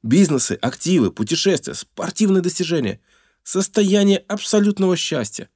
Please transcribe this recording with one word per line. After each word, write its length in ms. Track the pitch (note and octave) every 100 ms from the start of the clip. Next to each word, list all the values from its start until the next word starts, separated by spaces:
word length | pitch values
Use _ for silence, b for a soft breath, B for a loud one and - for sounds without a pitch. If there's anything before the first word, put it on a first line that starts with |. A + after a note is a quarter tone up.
Бизнесы, 560 | A2+ D3+ F#3 C#3 - -
активы, 520 | A#2+ - E3 F3+ G#2
путешествия, 640 | - G#2+ E3 G3 F3+ -
спортивные 680 | - - - - - G#3+ F#3+
достижения, 580 | F3 F3+ E3+ E3 A2 G2+ _ _ _ _
состояние 760 | - F#3+ G3 - G3+ G3+ G3+ G3
абсолютного 800 | _ G#3 - G#3+ G#3 G3+ F#3+ F3
счастья 520 | - D3 G#2+ - -